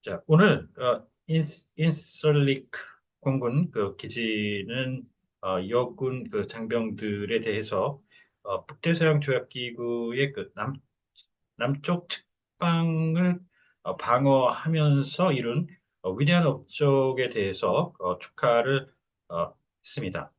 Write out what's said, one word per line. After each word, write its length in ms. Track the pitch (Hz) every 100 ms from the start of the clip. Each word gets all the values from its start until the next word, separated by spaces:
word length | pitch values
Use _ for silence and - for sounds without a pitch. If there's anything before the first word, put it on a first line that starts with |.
자, 200 | - 92 -
오늘, 400 | 156 202 104 85 -
어, 300 | 127 117 - _ -
인스-, 400 | 160 147 - _
인설리크 1040 | - 165 147 - - 156 147 139 135 - - - - _ _
공군 520 | 135 135 120 139 180
그 240 | 113 101
기지는, 1080 | - 104 120 113 107 104 101 98 123 131 131 - _ _ _
어, 160 | 95 92 95
여군 560 | 120 120 - 131 127 113
그 180 | 107 98
장병들에 920 | 113 113 117 113 107 107 101 101 113
대해서, 600 | 113 107 107 98 113 147 _ _ _ _
어, 220 | 101 95
북대서양 560 | - - 170 170 160 147
조약 280 | 143 127 -
기구의 840 | 127 123 120 120 120 117 127 139
그 180 | 107 92
남-, 180 | - 117 139 _ _ _ _ _ _ _ -
남쪽 520 | 123 143 - 175 -
측방을, 1300 | - _ _ _ _ 175 165 165 160 160 165 180 180 - _ _ _
어, 140 | - -
방어하면서 1400 | - 123 139 135 123 - 160 160 151 139 135 - 185
이룬, 340 | 131 117 127 175 - _ _
어, 100 | 92
위대한 320 | 98 147 175
업적에 840 | 160 120 - - 143 135 131 127 123
대해서, 640 | 113 98 92 101 113 175 -
어, 200 | 90 90
축하를, 680 | - - 127 117 123 139 139 _ _ _ _
어, 240 | 85 80 _ _ _
했습니다. 500 | - - 98 95 -